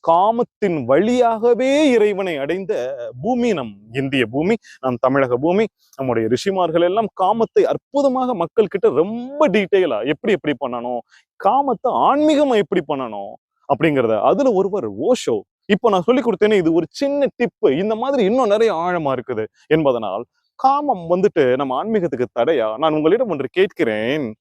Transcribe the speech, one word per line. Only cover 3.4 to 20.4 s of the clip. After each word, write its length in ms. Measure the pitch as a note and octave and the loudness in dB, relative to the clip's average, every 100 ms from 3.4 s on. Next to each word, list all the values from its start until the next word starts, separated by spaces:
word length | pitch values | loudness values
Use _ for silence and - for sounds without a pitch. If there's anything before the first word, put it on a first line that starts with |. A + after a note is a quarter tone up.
| A#3+ | 0
நம் 200 | F3+ A#2+ G2+ G#2+ B2 | -2 -4 -12 -10 -6
இந்திய 300 | C3+ C3+ A2+ | -4 -4 -4
பூமி, 300 | B2+ E3+ A3+ - - | -2 -2 -2 -6 -8
நம் 180 | C3 A#2+ B2+ | -6 -2 0
தமிழக 340 | C#3 C3 B2 D3+ | 0 0 0 0
பூமி. 200 | F#3 A3 _ _ - | 0 -2 _ _ -10
நம்முடைய 280 | C3 A#2 A2 | -4 -2 0
ரிஷிமார்கள் 580 | A#2+ G3 F#3+ E3+ E3 F3 | -2 -2 -2 0 2 0
எல்லாம் 200 | G3 G#3+ - | 0 -4 -2
காமத்தை 480 | F#3 A3+ A3 - C#3+ | -2 0 0 2 0
அற்புதமாக 720 | D3 _ C#4 C#4 B3+ B3+ A#3 | -2 _ 0 0 0 -2 -2
மக்கள் 360 | E3+ - G#3 G3 | -2 0 0 2
கிட்ட 180 | A3 C3+ | 0 2
ரொம்ப 480 | F3+ A3+ B3 C#4+ D4+ G#3 | 0 -2 -10 0 2 2
டீட்டெயிலா 440 | F#3+ G3 F3 A2 B2 | 2 2 2 0 -2
எப்படி 300 | D3+ - F#3 | -2 0 0
எப்படி 180 | D3+ C3+ | 0 -4
பண்ணணும், 400 | B2+ A#2+ A#2+ B2 - _ _ _ | -4 -6 -6 -8 -10 _ _ _
காமத்தை 520 | F#3+ B3+ C#4 A3+ B3 C#3 | 0 2 0 -2 -2 2
ஆன்மீகமா 540 | F#3 C#4 D4+ C#4+ D4 A3+ | 2 4 2 2 2 2
எப்படி 260 | F3+ F#3+ D3 | 0 -2 -2
பண்ணணும் 480 | C#3+ B2 G#2 G2+ - _ _ - | -6 -6 -8 -12 -16 _ _ -4
அப்படிங்கிறத, 460 | C#3+ D#3+ C#3+ A2+ A2 | 0 2 2 2 2
அதுல 280 | A2+ F#3+ C4+ | 2 2 2
ஒருவர் 360 | G3+ G3+ G3 A2+ G2 | 2 -2 -4 -6 -4
ஓஷோ. 360 | E3 B3+ - A2 - _ - | -2 -2 -2 -4 -6 _ -2
இப்போ 180 | G3+ A#3 | 0 2
நான் 180 | F#3+ F3 | 0 2
சொல்லி 140 | B3+ | 0
கொடுத்தேனே, 340 | A#3 F#3 G#3+ G#3+ | 0 0 2 2
இது 100 | E3 | 2
ஒரு 140 | E3 E3 | 0 -2
சின்ன 360 | - C#4 C#4+ C4+ | -4 -2 0 -2
டிப்பு. 340 | _ B3 _ G3 C3+ | _ -4 _ 0 2
இந்த 160 | G3+ A3 | 0 -2
மாதிரி 260 | C4 C#4 | -2 0
இன்னும் 280 | F#3+ B3 A#3+ | 2 2 2
நிறைய 180 | G#3 A3+ E3 | 2 0 0
ஆழமா 340 | F3 F3+ D3 | -2 -2 -2
இருக்குது 320 | B2+ A#2 A2+ A2 _ _ | -4 -4 -6 -6 _ _
என்பதனால் 560 | D#3 C#3+ A#2+ G#2+ F#2+ A#2+ _ | 2 2 0 -2 -6 -8 _